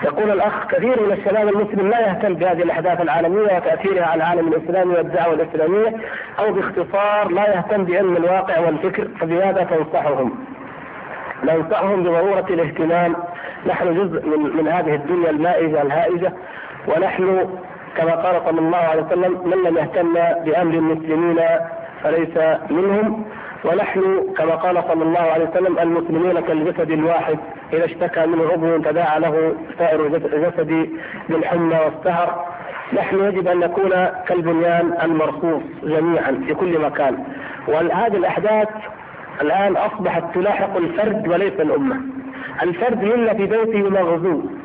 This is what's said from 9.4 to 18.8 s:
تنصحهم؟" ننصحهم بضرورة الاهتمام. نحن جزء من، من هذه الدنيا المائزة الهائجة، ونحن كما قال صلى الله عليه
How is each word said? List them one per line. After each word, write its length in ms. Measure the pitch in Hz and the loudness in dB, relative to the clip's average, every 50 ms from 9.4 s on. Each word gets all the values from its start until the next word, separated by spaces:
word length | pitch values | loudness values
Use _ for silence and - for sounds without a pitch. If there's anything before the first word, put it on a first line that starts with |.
| 190 190 185 190 175 | 2 2 2 0 0
تنصحهم؟" 840 | - 175 160 151 156 - 170 147 151 143 131 131 117 98 110 - - - - - - - - - - - - - - - - - - - - - | 2 2 0 0 0 -2 -2 0 0 0 0 0 -2 -2 -6 -12 -12 -14 -14 -14 -16 -16 -16 -16 -16 -16 -16 -14 -14 -14 -12 -12 -12 -10 -4 0
ننصحهم 600 | 139 160 165 156 160 160 - 175 196 202 190 175 | 2 2 2 2 0 -2 0 0 0 0 0 2
بضرورة 420 | 175 170 170 175 202 196 185 180 - | 2 2 2 2 2 2 0 0 0
الاهتمام. 680 | 190 165 165 147 - - 175 156 170 175 175 170 170 - - - - - - - - - - - | 0 0 0 -2 -2 -2 0 2 2 2 2 2 0 -2 -4 -8 -10 -12 -12 -14 -14 -6 -4 -4
نحن 260 | 170 165 175 180 165 | -2 0 0 0 2
جزء 320 | 175 202 185 156 147 - | 2 0 0 -2 -4 -2
من، 320 | 151 151 156 151 143 120 160 | 0 0 0 0 0 0 0
من 100 | 156 156 | 0 0
هذه 280 | 165 180 165 156 151 | 0 0 0 0 0
الدنيا 340 | 147 - 151 180 175 170 165 | -2 0 -2 0 0 2 2
المائزة 520 | 151 147 156 175 180 151 165 160 151 151 | 2 2 2 2 2 2 2 2 2 2
الهائجة، 520 | 147 143 139 160 170 165 180 175 175 180 170 - - - - - - - - - - - | 0 2 2 2 2 2 0 0 0 -2 -4 -6 -14 -16 -14 -14 -14 -14 -16 -10 -4 -2
ونحن 600 | 151 160 180 190 - - 185 185 190 185 175 - - - - - - - - - - - | 0 2 0 0 0 0 0 2 2 2 0 -2 -4 -10 -12 -14 -16 -16 -16 -10 -4 -2
كما 180 | 165 165 165 | 0 0 0
قال 260 | - - 180 180 170 - | 0 2 2 0 2 2
صلى 140 | 175 160 165 | 0 0 2
الله 180 | 160 165 175 | 2 2 2
عليه 240 | 180 | 2